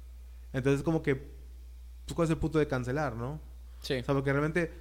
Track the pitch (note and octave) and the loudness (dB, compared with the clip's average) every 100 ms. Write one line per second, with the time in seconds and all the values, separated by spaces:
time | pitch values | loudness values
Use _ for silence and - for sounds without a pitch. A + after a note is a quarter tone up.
0 | - - - - - C3+ C3+ C#3 D3+ D#3+ | -16 -16 -16 -16 -6 0 4 4 4 2
1 | D3 C3+ - - - - - - - - | 2 0 -2 -14 -14 -16 -16 -16 -16 -14
2 | - C#3+ D#3+ D3+ D#3+ D#3 C#3+ B2+ B2 C#3+ | -6 2 2 4 2 4 4 2 0 0
3 | C#3 A2+ B2 D3+ - - - - - C3 | -2 -2 -4 -6 -10 -16 -16 -12 -2 0
4 | A#2+ C#3 C#3 C#3 D3+ E3+ D#3+ - | 2 4 4 4 4 2 0 -2